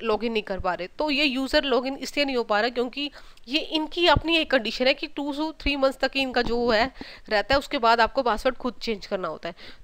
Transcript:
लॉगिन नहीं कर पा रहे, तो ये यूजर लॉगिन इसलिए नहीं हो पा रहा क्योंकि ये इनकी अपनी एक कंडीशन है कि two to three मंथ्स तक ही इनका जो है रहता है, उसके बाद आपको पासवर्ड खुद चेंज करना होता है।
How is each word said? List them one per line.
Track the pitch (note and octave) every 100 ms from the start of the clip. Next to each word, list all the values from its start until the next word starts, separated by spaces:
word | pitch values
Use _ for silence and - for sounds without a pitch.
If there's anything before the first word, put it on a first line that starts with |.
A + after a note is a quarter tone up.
लॉगिन | A3+ G#3 A#3
नहीं | A3+
कर | G#3 F#3
पा | F#3
रहे, | E3+ F#3
तो | - D4+
ये | C#4
यूजर | D4+ B3 C4+ D4+
लॉगिन | C#4 A#3+ B3+ C4+
इसलिए | B3+ D4 C#4
नहीं | B3
हो |
पा | A3 G#3
रहा | A#3
क्योंकि | A#3+ B3 C#4 C#4+ - - - -
ये | D4
इनकी | - D#4 D#4 F4 E4+
अपनी | D4 D#4+ E4
एक | D4+
कंडीशन | C4 A3 - B3+
है |
कि | D4 D#4+
two | - C#4+
to | C#4+ D#4
three | D4+ C#4+ C#4
मंथ्स | C4+ C4
तक | C4+ C#4
ही |
इनका | C4 A#3+
जो | A#3 A#3 A#3+
है | G#3+ C4 - - - -
रहता | G#3 G3+ C#4
है, |
उसके | - C#4+
बाद | A3+ A#3
आपको | A3 -
पासवर्ड | A#3+ G#3+ C4 B3+
खुद | B3+ -
चेंज | A#3 G3+ -
करना | G3 E3+
होता | D#3 E3
है। | - - -